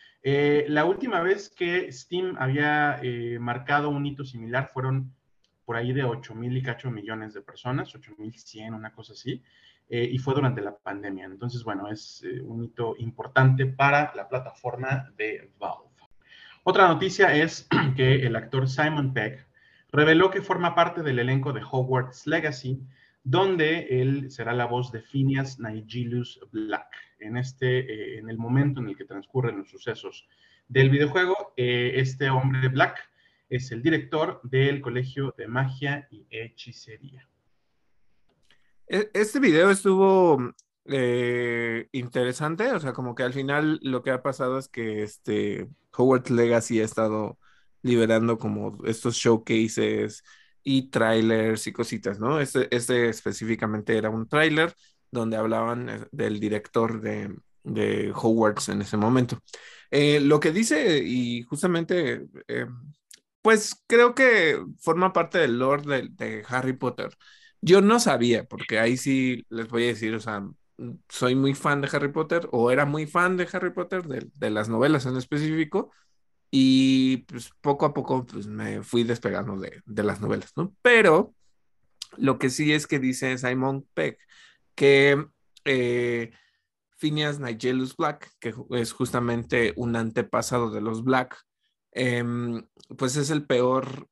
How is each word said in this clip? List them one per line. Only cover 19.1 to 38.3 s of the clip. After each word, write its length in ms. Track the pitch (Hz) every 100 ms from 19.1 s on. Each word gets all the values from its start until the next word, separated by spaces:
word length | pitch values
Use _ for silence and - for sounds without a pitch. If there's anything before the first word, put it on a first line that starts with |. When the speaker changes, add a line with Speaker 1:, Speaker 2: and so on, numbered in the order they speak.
Speaker 1:
Pegg 340 | 127 107 - _ _ _ _ _
reveló 380 | - 156 160 190
que 140 | 190
forma 320 | - 175 175 170
parte 260 | 170 170
del 160 | 151 123
elenco 360 | 123 135 139
de 100 | 110
Hogwarts 640 | - 131 127 127 127 - 147
Legacy, 560 | 165 156 135 131 135 - _ _ _
donde 640 | 131 175 190 180 156 165 -
él 400 | 127 131 139 135
será 240 | - 113
la 120 | 123 120
voz 260 | 120 123
de 100 | 113
Phineas 580 | - 139 135 135 135 -
Nigellus 800 | 113 107 107 123 120 123 120 - -
Black. 400 | 110 107 101 - - - _
En 180 | 107 123
este, 420 | 131 - 127 127
eh, 400 | 127 107 110 110
en 100 | 110
el 80 | 113
momento 440 | 117 131 143 127
en 80 | 107
el 80 | 98
que 80 | -
transcurren 520 | 98 - 131 117 101
los 120 | 95
sucesos 580 | 95 120 107 95 - - _ _ _ -
del 240 | 131 135
videojuego, 600 | 139 147 180 180 196 - -
eh, 360 | 123 123 123 135
este 340 | 131 131 139
hombre 380 | 131 131 131 131
Black 320 | 135 - - - _ _ _ _
es 220 | 127 -
el 100 | 117
director 580 | 156 156 - 156 170 175
del 360 | 120 131 135 139
Colegio 540 | 120 123 131 143 135 -
de 120 | 107
Magia 600 | 127 131 131 143 143 -
y 160 | - _
Hechicería. 1000 | 110 113 - 120 - - 107 135 131 _ _ _ _ _ _ _ _ _ _ _